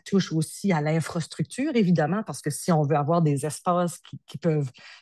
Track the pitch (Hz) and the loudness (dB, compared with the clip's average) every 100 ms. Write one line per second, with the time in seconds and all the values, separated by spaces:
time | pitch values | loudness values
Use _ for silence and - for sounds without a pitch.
0 | - 196 - 160 156 - 196 160 147 160 | 0 0 0 -2 -2 -4 0 0 2 0
1 | - 175 - - 165 - 294 240 185 165 | -2 -6 -8 -6 -6 -2 0 2 4 4
2 | 147 202 214 143 - - - 160 143 151 | 2 0 -4 -8 -6 -4 0 2 2 0
3 | 143 175 156 139 151 - - 175 175 - | 2 2 4 2 -2 -4 0 0 0 -4
4 | - - - - 170 151 135 - - - | -16 -20 -16 -4 0 0 -2 -8 -20 -20